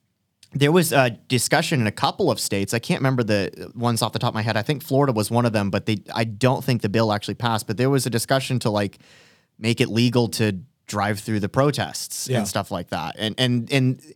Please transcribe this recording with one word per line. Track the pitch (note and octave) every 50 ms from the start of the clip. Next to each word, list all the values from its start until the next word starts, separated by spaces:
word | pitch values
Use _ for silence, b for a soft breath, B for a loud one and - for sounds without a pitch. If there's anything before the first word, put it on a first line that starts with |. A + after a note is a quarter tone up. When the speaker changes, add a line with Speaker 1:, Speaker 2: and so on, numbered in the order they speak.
| _ _ _ _ _ _ _ _ - _
Speaker 1:
there | - C3+ D3 D3
was | E3+ F#3 D#3+ -
a | - C#3 B2+ A#2+ G#2 - -
discussion | - C3 A#2 - - D3 D#3 E3 - E3+ B2+
in | A2 G#2
a |
couple | - - - E3 - - G3 C#3
of | G#2+ -
states. | - - G#2 G2 G2 -
I | A#2+ -
can't | - - E3+ -
remember | C3+ C3+ C3+ B2 A2+
the | G2+ G#2 G2+ F#2 - - - F2+ F2+ -
ones | A#2+ A#2 A#2+ A#2 A2
off | A#2+ G#2+
the | - A2
top | B2 A#2+
of | -
my | A2
head. | G#2+ A2+ A2
I | G#2+
think | G#2 - - - -
Florida | - C3+ C3+ C#3+ C3+
was | A2+ A2 G#2+ -
one | A#2 A#2+ A#2+
of | A#2
them, | G#2+ G#2 G2+ G2
but | G#2 G2 -
they, | A2+ A2 - - - -
I | A2
don't | A#2 A2+ G#2 G2+ C3 B2+ C3 - -
think | C3+ B2 G#2+
the | - G2+
bill | F#2+ A2+ A2+ G#2+
actually | G#2 G2+ - - G2
passed. | - B2+ A#2 A2+ G#2 -
But | - G#2
there | A#2+ B2+ C3+
was | C#3 C3+ B2
a | B2+
discussion | A#2+ B2 - - - C3+ C3 - C3 A2+
to, | - A#2
like, | G#2 G#2 G2+ F#2+ - b b b b b b b b b b b b -
make | A2 A#2 A2+ -
it | B2 G#2+
legal | G2+ A2+ B2 B2 A#2 B2 A#2 G2+
to | - - A2+ G#2 F#2+ F2 - - _ _ _
drive | - G#2+ G#2 G2 G#2+ G#2+ G2+
through | - A2+ A2 G#2
the | G#2 -
protests | - C3 C#3 D3 C#3 A#2 F#2 D2 - - - - - - - B2+
Speaker 2:
Yeah. | B2+ A#2+
Speaker 1:
and | G2+
stuff | - - G#2+ F#2+ -
like | G2 F2 F2 -
that. | G2 F2 D#2+ D2 - -
And, | G#2+ G#2+ -
and, | - B2+ B2 B2 A#2+ A2+ -
and, | C#3+ C3+ B2+ C3 C3 - - - -